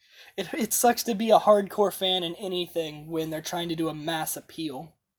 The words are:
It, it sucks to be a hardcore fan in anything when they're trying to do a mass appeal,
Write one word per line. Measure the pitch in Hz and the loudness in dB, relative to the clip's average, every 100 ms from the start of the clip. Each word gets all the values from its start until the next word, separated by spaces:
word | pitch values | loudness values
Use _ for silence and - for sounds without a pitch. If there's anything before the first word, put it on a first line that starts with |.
| _ - - - | _ -20 -14 -8
It, | 175 | -6
it | 320 214 | -2 -2
sucks | - 240 240 | 4 4 4
to | - | 0
be | 208 226 | 0 6
a | 190 | 6
hardcore | 208 208 196 - 196 | 8 6 4 0 0
fan | - 190 185 | 2 0 0
in | 170 175 | -2 -6
anything | 190 180 170 170 156 151 156 | -6 -4 -4 -4 -4 -6 -6
when | 160 160 | -4 -4
they're | 156 | -6
trying | 156 170 170 | -6 -6 -4
to | 160 | -2
do | 160 | -4
a | |
mass | 156 151 160 151 143 | -4 -4 -4 -4 -8
appeal, | - - 156 131 160 _ _ | -10 -8 -8 -8 -14 _ _